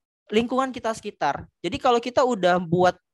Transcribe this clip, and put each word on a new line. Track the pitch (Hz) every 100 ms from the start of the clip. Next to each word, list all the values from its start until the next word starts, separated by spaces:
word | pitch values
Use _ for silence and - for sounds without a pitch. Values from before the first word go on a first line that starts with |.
| _ _ -
lingkungan | 208 240 254 262
kita | 240 220 220
sekitar. | 208 - 151 - - _
Jadi | - 262
kalau | 254 240
kita | 247 269
udah | 254 220 175 180
buat | 175 180 180 180 _